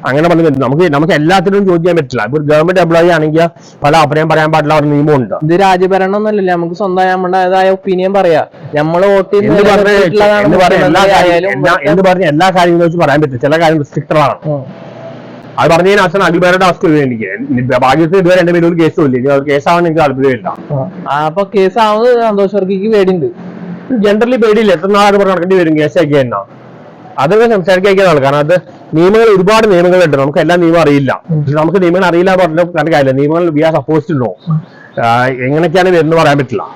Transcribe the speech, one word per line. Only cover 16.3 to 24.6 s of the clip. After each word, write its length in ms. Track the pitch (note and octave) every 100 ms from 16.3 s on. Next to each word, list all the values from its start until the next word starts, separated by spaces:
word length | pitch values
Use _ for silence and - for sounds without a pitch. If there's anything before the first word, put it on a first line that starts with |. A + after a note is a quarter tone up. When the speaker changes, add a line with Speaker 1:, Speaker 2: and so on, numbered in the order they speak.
| E3+ F3+ F#3
Speaker 1:
ടാസ്ക് 220 | F#3 E3+ F3+
വരും 160 | D3+ C#3
എനിക്ക്. 220 | A#2 G2 G2+ C#3
ഇനി 120 | B2+ B2+ B2+ B2+
ഭാഗ്യത്തിന് 320 | D3 E3 F#3+
ഇതുവരെ 180 | F3 F#3
എന്റെ 120 | E3+
പേരിൽ 160 | F3 E3+
ഒരു 60 | E3+
കേസും 220 | D#3+ E3+ C#3+
ഇല്ല, 100 | B2+
ഇനി 80 | C3 C#3
ഒരു 60 | D3
കേസാവാൻ 320 | C#3+ F3 F3 E3+
എനിക്ക് 140 | D#3+
താല്പര്യമില്ല. 440 | D3 C3 C3+ A#2+ F#2 - - C#3 C3+ - -
Speaker 2:
ആ, 160 | C#3 D#3
അപ്പൊ 120 | E3+ G3
കേസാവുന്നത് 680 | G3+ F#3+ G#3 G#3+ G#3+ A#3+ A#3+ A3+
സന്തോഷ് 260 | G3+ G3 G3+
വർക്കിക്ക് 320 | F#3+ G3 G#3+
പേടിയുണ്ട്. 360 | G#3+ F#3+ F#3 B2+ - - - - - - B3+ G3+
Speaker 1:
ജനറലി 300 | G#3+ A#3 B3+
പേടിയില്ല, 360 | A3 G#3+